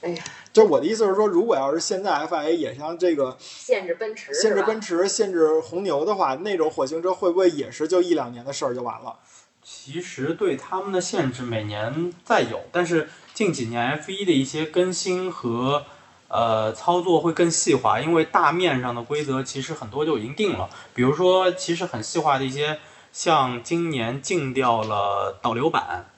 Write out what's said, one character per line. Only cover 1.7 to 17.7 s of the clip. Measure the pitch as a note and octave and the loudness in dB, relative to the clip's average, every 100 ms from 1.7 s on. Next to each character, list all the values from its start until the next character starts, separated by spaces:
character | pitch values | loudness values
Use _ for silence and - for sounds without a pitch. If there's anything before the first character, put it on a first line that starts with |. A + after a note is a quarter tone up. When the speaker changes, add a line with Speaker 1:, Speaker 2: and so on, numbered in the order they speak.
Speaker 2:
是 | D#3+ | -2
现 | - F#3+ | -2 -4
在 | G3+ | 0
F | D3 D#3 | -2 0
I | E3+ D3+ | -2 0
A | E3+ | 0
也 | C3+ | -2
像 | B2+ D3+ E3+ | -6 -10 0
这 | F3+ | 0
个 | D#3 C3 B2+ | 2 -2 -4
Speaker 1:
限 | - - - A3+ F#3 | -18 -18 -2 -2 0
制 | |
奔 | E3+ A3 A3 | -6 -6 -8
驰 | - | -8
是 | C#3+ | 0
吧？ | |
Speaker 2:
限 | G#3+ G3 | 2 2
制 | |
奔 | F#3+ A3 | 2 -2
驰、 | G3+ E3+ G3 | -2 0 0
限 | G3 G#3 | 0 0
制 | F3 D#3 D#3+ | 4 4 4
红 | D#3 E3+ | 0 -6
牛 | G3 C#3+ | -2 0
的 | F3 G3+ | 0 0
话， | D#3+ | 0
那 | C3+ G3+ F#3+ | 0 -4 0
种 | D#3 | 0
火 | D#3 | 0
星 | C3+ D#3+ | -2 -2
车 | F3+ | -2
会 | F#3 F#3 | 0 0
不 | F3 | 4
会 | F#3 | 4
也 | D3+ C#3 | 2 -8
是 | - D#3 | -6 0
就 | F3+ | 2
一 | F3 | 4
两 | D3 B2 | 2 -2
年 | A#2+ | -8
的 | B2+ | -10
事 | C3+ C3+ | -4 -4
儿 | |
就 | B2 | -4
完 | A#2+ A2+ | -6 -8
了？ | A#2 - _ - _ _ | -12 -14 _ -20 _ _
Speaker 3:
其 | - - C3+ D#3+ | -20 -20 -12 -10
实 | F3 - C#3 | -10 -6 -4
对 | E3 G3 C3+ | 0 0 -2
他 | - F#3 | -4 -6
们 | G3 | -2
的 | F#3+ | -2
限 | F3 G3+ C3+ | -2 -2 -2
制 | B2 | -2
每 | B2 A2+ | -6 -4
年 | G#2 G#2 A2 D3 F3 - | -4 -6 -4 -4 -6 -6
在 | - A3+ | 0 2
有， | A#2 C3 - | 2 -4 -4
但 | F3 | -2
是 | E3+ E3+ D3+ - - | 2 0 0 -10 -18
近 | - G3+ | -2 0
几 | D#3+ A2+ | 0 -4
年 | A#2 | -2
F | A#2+ D3+ D#3 | -2 -2 -6
一 | G3 | -4
的 | G3+ | 2
一 | C#3 | 2
些 | C3+ D3+ D#3 | 2 -2 -2
更 | F3+ F#3 | 0 0
新 | F3 F#3+ F3+ F#3 | 0 -2 -2 -2
和， | E3 B2 A#2 B2+ D3 C#3+ - - _ _ | -4 -4 -2 0 0 -2 -20 -20 _ _
呃， | - A#2 A2 A2 | 0 2 2 0
操 | A2 - F3 | -2 0 2
作 | F3 D#3+ | 4 4
会 | E3 | 2
更 | D#3+ E3+ | 2 2
细 | D#3+ - | 2 2